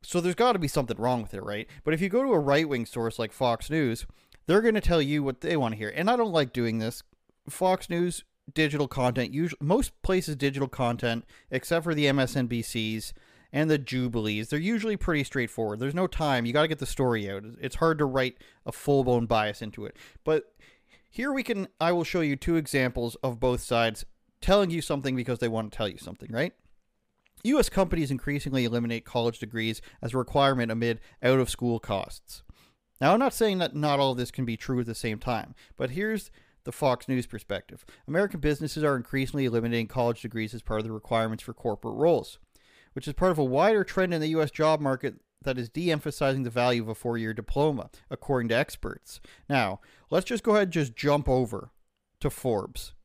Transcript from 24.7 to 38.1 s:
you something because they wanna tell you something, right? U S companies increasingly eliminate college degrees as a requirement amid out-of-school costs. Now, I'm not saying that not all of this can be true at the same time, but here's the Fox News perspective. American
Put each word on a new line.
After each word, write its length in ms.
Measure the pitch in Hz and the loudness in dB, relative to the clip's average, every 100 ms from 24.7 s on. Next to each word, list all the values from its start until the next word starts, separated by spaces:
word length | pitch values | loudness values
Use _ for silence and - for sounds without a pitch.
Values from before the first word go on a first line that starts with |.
you 120 | 165 | -2
something 320 | - 143 135 | -2 -2 0
because 240 | 127 123 120 | -2 -2 -2
they 80 | 120 | 0
wanna 240 | 113 110 | -2 -4
tell 160 | - 107 | -4 -4
you 120 | 95 | -6
something, 340 | 87 95 - | -16 -14 -8
right? 220 | - 175 _ _ _ _ _ _ _ _ - | -4 -4 _ _ _ _ _ _ _ _ -6
U 140 | 220 285 | 2 4
S 100 | - | 4
companies 440 | 196 180 170 139 | 2 2 2 0
increasingly 520 | 135 - 143 143 131 | -2 -2 -4 0 0
eliminate 400 | 117 120 117 117 | 2 0 -2 -4
college 360 | - 123 117 113 | -4 0 0 -2
degrees 420 | 107 113 110 110 - - | -8 -4 -4 -4 -12 -10
as 140 | 120 | -4
a 40 | 127 | -4
requirement 520 | 120 147 139 131 117 | 0 4 4 4 0
amid 300 | 113 117 113 - - | 0 0 -2 -8 -2
out-of-school 560 | 123 131 123 - 120 117 | 4 4 2 0 -2 -2
costs. 640 | - 98 - - - - - - _ _ _ _ | -2 -4 -4 -14 -18 -20 -20 -20 _ _ _ _
Now, 120 | 135 | 4
I'm 60 | 208 | 4
not 160 | 269 | 2
saying 240 | - 220 190 | 2 2 2
that 160 | 165 | -2
not 240 | 147 151 143 | 0 0 2
all 140 | 139 | 2
of 40 | 123 | 0
this 140 | 120 | -4
can 140 | - | -4
be 120 | 120 113 | -4 -4
true 220 | - 123 | -2 -2
at 80 | 117 | -2
the 80 | |
same 240 | 113 120 107 | -4 -4 -4
time, 380 | - 113 - - - - | -4 -4 -6 -18 -20 -6
but 140 | 131 | -4
here's 400 | 143 214 214 - - _ _ | -2 -2 -4 -6 -20 _ _
the 80 | - | -14
Fox 380 | - 139 123 - | -2 0 0 -2
News 180 | 127 120 | -4 -4
perspective. 580 | 110 - 98 - - - - | -12 -6 -8 -8 -20 -20 -20
American 320 | - | -4